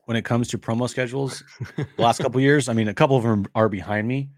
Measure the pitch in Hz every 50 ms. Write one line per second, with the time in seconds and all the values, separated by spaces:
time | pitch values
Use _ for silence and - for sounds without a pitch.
0 | _ - 113 113 104 - 117 117 120 117 - 104 - - 113 117 123 120 - -
1 | 127 120 123 139 139 131 - - - - - - 123 - - - 143 - _ -
2 | - - - - 160 131 113 131 135 139 147 151 127 123 113 113 110 107 95 -
3 | 156 139 135 131 110 117 110 101 98 - - 113 110 110 98 92 78 - 104 107
4 | 107 117 127 139 143 139 -